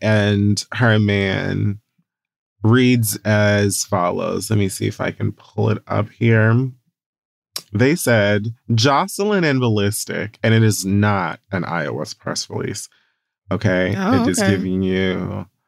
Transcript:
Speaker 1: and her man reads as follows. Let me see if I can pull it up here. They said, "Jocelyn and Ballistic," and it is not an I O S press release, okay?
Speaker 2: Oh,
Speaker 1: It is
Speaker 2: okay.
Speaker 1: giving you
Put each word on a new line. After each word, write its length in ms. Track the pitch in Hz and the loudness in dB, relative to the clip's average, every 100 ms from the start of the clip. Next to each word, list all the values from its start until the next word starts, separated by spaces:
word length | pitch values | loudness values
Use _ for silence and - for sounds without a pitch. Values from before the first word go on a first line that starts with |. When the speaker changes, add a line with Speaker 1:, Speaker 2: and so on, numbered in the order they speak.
Speaker 1:
and 640 | 107 107 101 101 101 101 - | 0 2 2 2 2 0 -4
her 260 | 104 120 107 | 0 2 4
man 840 | 104 101 98 98 95 98 104 101 _ _ _ _ _ _ _ _ | 2 2 0 -2 -2 -2 -2 -4 _ _ _ _ _ _ _ _
reads 560 | 110 123 123 123 107 107 107 | 2 4 4 2 0 -4 0
as 580 | 104 104 208 104 - | 2 4 2 2 -2
follows. 640 | - 196 87 95 85 95 101 | -4 0 0 -2 -4 -6 -2
Let 100 | 107 | 0
me 120 | 98 | 0
see 160 | - 104 | -2 -6
if 160 | - | -4
I 80 | 92 | -8
can 220 | - 104 | -4 -6
pull 360 | - - - 107 | -6 -12 -4 -2
it 140 | 104 - | -2 -4
up 220 | 101 104 | -4 -4
here. 600 | - 117 110 110 117 131 - _ _ _ _ _ _ _ - - 104 | -2 2 4 4 2 0 -8 _ _ _ _ _ _ _ -20 -8 0
They 180 | 131 175 | 2 2
said, 580 | - 113 101 104 110 113 - | 0 2 2 0 -2 -10 -4
"Jocelyn 720 | 117 131 139 190 - 208 202 | 0 2 2 -2 -4 -2 0
and 160 | 160 131 | 2 2
Ballistic," 760 | 123 104 101 104 - 85 95 - | 2 0 0 -2 -8 -8 -8 -4
and 120 | 110 | 2
it 80 | 113 | 4
is 220 | 110 98 | 4 2
not 560 | 95 101 104 101 82 - - | 0 0 2 0 -2 -6 -8
an 120 | 90 | -8
I 220 | 80 85 73 | -4 -4 -4
O 140 | 62 | -6
S 140 | - | -10
press 340 | - - - - | -10 -10 -8 -8
release, 380 | - - 104 - _ _ _ _ _ - | -8 -8 -10 -14 _ _ _ _ _ -8
okay? 440 | 92 104 92 90 190 | -4 0 0 0 -2
Speaker 2:
Oh, 260 | 190 - | 0 0
Speaker 1:
It 40 | - | 2
is 80 | 87 | 0
Speaker 2:
okay. 100 | 196 | 0
Speaker 1:
giving 300 | 98 185 185 | 0 0 -2
you 640 | 95 92 95 90 92 98 92 _ | 0 0 -2 -2 -6 -8 -12 _